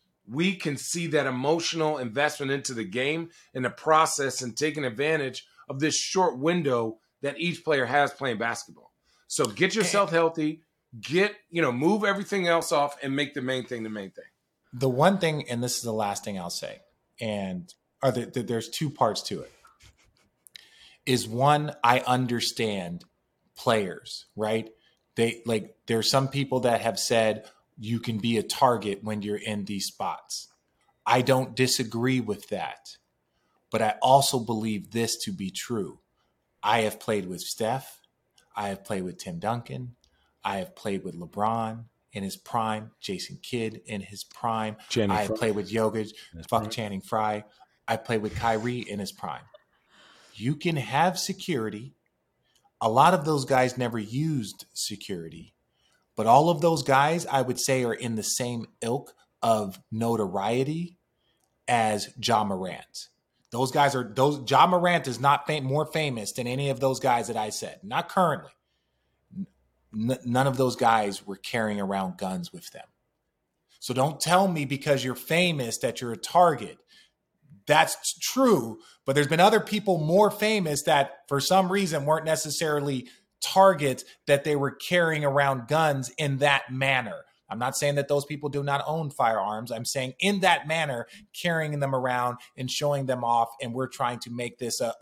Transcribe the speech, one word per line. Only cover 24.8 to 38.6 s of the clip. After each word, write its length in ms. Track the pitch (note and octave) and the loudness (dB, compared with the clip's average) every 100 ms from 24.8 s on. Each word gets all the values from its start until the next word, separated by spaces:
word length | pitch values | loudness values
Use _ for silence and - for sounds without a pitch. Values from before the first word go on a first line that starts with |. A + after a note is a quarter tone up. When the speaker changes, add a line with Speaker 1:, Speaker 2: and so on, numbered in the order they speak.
| _ _ _ - | _ _ _ 0
Speaker 2:
They, 260 | A#2 - A#2 | 0 0 -2
like, 300 | A2 F#2 - - | -2 -4 -12 -2
there 140 | A2+ | 0
are 40 | |
some 240 | - C3+ C3+ | 2 2 2
people 340 | C#3 C3+ B2+ | -2 -2 2
that 200 | A#2+ A#2 | 2 2
have 160 | A#2 G2 | 0 -2
said 480 | - A#2 A2 G#2 - _ _ - | 2 4 4 0 -6 _ _ -12
you 220 | G#2+ A#2 | -6 -4
can 180 | A#2 A2 | -4 -2
be 200 | A#2 A2 | 0 0
a 60 | |
target 600 | - - C3 A2+ G2+ G2 | 0 2 4 4 -2 -6
when 180 | G#2+ G#2+ | -6 -6
you're 140 | G#2 G#2 | -6 -6
in 300 | A2+ G#2 G2 | -4 -6 -6
these 200 | G2+ - | -6 -6
spots. 600 | - F#2+ - - - - _ _ _ _ _ - | -6 -6 -6 -10 -12 -14 _ _ _ _ _ 2
I 160 | B2+ | 2
don't 340 | B2 C3 B2+ A#2 | 4 2 2 0
disagree 640 | B2+ - A2+ A2+ B2+ C3 | 0 0 -2 -2 0 0
with 300 | G#2+ G2 - | -2 -6 -6
that, 480 | F#2+ D2 - - - _ _ _ _ _ _ _ | -6 -6 -10 -20 -20 _ _ _ _ _ _ _
but 120 | A2 | -2
I 140 | G#2+ - | 0 2
also 380 | B2+ C#3 C#3 C3 | 6 6 6 0
believe 520 | A2+ A2 A2 G#2 F2 | -2 -4 -2 -4 -4
this 260 | A2+ A2+ - A2 | -4 -2 -4 -6
to 60 | |
be 200 | G2 F#2+ | -6 -8
true. 480 | - - A#2 F2+ - _ _ _ _ _ _ | -8 -6 -4 -6 -10 _ _ _ _ _ _
I 180 | G#2 A#2 | 0 2
have 180 | G#2+ - | 0 -2
played 280 | - G#2+ F2+ | -4 -2 -4
with 140 | F2 | -8
Steph. 580 | - - A2 C3 - - _ _ _ _ _ | -8 -4 -2 -4 -8 -20 _ _ _ _ _
I 140 | G#2 | -8